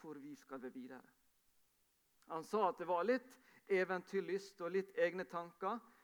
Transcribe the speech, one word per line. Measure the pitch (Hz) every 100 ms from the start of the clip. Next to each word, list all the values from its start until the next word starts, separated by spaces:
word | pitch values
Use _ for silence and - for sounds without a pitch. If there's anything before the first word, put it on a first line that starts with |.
hvor | 160 147
vi | 147 135
skal | - 135
være | 127
videre. | 127 127 127 - _ _ _ _ _ _ _ _ _ _ _ -
Han | 160
sa | 156 214 185
at | 170
det | 170
var | 175 196
litt | 254 - - - - -
eventyrlyst | 190 185 185 - 196 170 196 - -
og | 175
litt | 190 190 -
egne | 170 185 175
tanker, | 170 170 - 190 233 - -